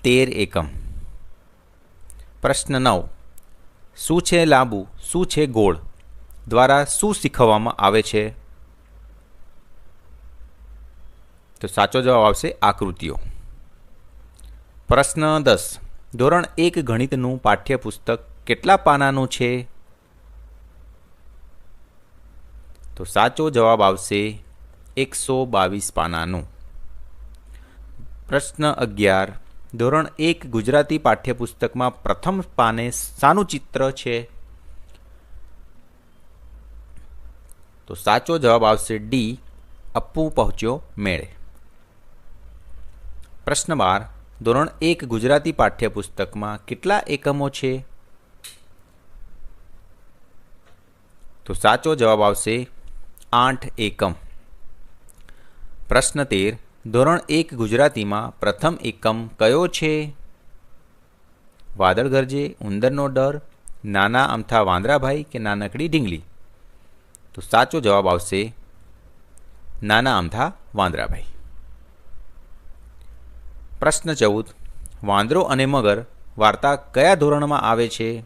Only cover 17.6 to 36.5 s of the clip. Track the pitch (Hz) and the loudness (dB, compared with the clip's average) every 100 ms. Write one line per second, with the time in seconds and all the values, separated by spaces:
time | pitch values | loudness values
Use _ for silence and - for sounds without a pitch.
17.6 | - 131 110 - - 117 - - - 120 | 0 -2 -4 -8 -4 -4 -6 -16 -4 -2
18.6 | - 190 160 143 139 135 131 - 120 123 | 4 4 6 4 2 2 -2 -2 -2 -2
19.6 | 123 - - - _ _ - - - - | -8 -16 -20 -20 _ _ -20 -20 -20 -20
20.6 | - - - - - - - - - - | -20 -20 -20 -20 -20 -20 -20 -20 -20 -20
21.6 | - - - - - - - - - - | -20 -20 -20 -20 -20 -20 -20 -20 -20 -20
22.6 | - - - - 92 104 110 - 156 127 | -20 -18 -16 -14 -4 0 2 0 0 4
23.6 | 113 113 98 95 - 101 107 107 - - | 4 6 4 2 -2 -2 -2 -8 -18 -20
24.6 | - - - - 135 - - 131 127 104 | -20 -20 -12 -6 -6 -6 -4 -2 0 2
25.6 | 92 101 - - 82 82 82 90 78 - | 2 0 -6 -4 -2 -2 -4 -6 -8 -16
26.6 | - - - - - - - - - - | -16 -12 -12 -12 -14 -16 -18 -20 -20 -20
27.6 | - - - - - - - 139 - - | -20 -20 -20 -16 -16 -16 -4 -2 -2 -2
28.6 | 151 143 120 101 104 95 98 101 - - | -2 0 -4 2 4 4 0 -6 -14 -16
29.6 | - 117 120 151 156 - 160 165 135 113 | -14 -2 2 2 0 -2 0 0 -2 -2
30.6 | 107 147 143 156 131 110 - 117 120 - | 2 2 2 2 2 2 -2 -4 -6 -4
31.6 | 117 123 123 - - 95 170 190 175 - | -4 0 -2 -2 -4 -2 0 -2 -4 2
32.6 | 113 113 120 - - - 139 185 196 143 | 2 2 -4 -6 -10 2 4 4 0 -6
33.6 | - 135 135 135 127 117 120 - - - | -6 -2 -2 -2 -4 -4 -6 -16 -18 -20
34.6 | - - - - - - - - - - | -18 -16 -18 -20 -20 -20 -20 -18 -16 -18
35.6 | - - - - _ - - - - | -20 -20 -20 -20 _ -20 -20 -20 -20